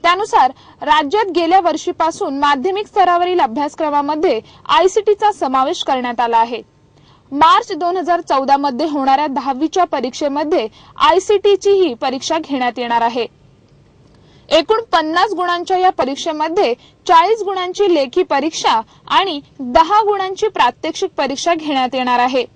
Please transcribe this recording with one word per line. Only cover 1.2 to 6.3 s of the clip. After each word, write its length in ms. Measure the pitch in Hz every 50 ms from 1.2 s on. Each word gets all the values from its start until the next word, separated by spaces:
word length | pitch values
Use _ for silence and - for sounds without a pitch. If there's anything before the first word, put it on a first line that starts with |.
| 453 392
गेल्या 280 | 320 339 339 330 349 392
वर्षीपासून 800 | 349 349 302 311 - 359 339 _ 330 320 330 - 415 330 269 277
माध्यमिक 480 | 285 285 285 277 247 381 370 392 415 -
स्तरावरील 520 | _ 415 370 359 349 349 359 359 359 349
अभ्यासक्रमामध्ये 1000 | 320 254 220 294 285 294 - - 330 302 285 294 285 285 311 302 320 370 254 220 - - - - _
आयसीटीचा 680 | - 294 311 339 381 - 440 415 - 415 - 427 415
समावेश 520 | 403 - 339 269 262 262 262 285 359 - -
करण्यात 360 | - 285 254 247 247 240 240
आला 180 | 240 233